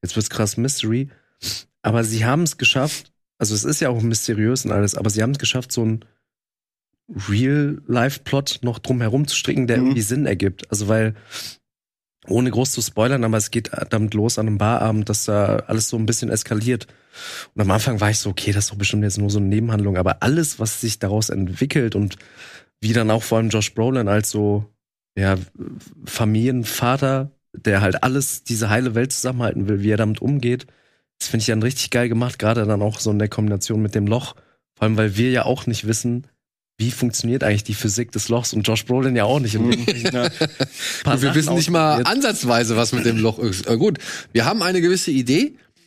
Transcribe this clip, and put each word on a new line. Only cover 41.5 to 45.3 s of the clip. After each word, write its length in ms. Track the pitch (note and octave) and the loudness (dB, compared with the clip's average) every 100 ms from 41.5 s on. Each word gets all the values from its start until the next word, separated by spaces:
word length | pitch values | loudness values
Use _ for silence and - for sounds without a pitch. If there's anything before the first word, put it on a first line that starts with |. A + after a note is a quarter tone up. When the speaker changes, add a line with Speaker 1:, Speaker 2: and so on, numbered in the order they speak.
| F3 | 0
Speaker 3:
nicht 140 | D#3 | 2
mal 280 | E3+ D#3 D3 | 2 4 2
Speaker 1:
ausprobiert. 100 | D3+ | 2
Speaker 3:
ansatzweise, 720 | B3 C4 - B2 A#2 A#2 A2+ | 0 0 0 2 2 2 2
was 160 | A#2 | 0
mit 120 | B2 A#2 | 0 0
dem 120 | A2+ | 2
Loch 200 | A2 - | 2 0
ist. 300 | A#2 F#2 - | -2 -2 0
Äh, 100 | A#2 | 2
gut, 220 | G#3 D3+ - - - | 2 0 -6 -14 -4
wir 140 | A2+ D3 | 0 0
haben 180 | A3 | 0
eine 180 | F3+ F3+ | 0 2
gewisse 300 | E3+ F#3 - | 2 2 0
Idee 440 | C3+ A#2+ | 0 2